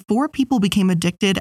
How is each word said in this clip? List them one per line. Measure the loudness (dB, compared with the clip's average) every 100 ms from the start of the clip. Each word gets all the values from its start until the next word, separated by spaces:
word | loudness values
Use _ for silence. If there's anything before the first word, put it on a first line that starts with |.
| -2
four | -2 -2
people | -2 0 0
became | 0 2 0
addicted | 0 -2 0 -2 0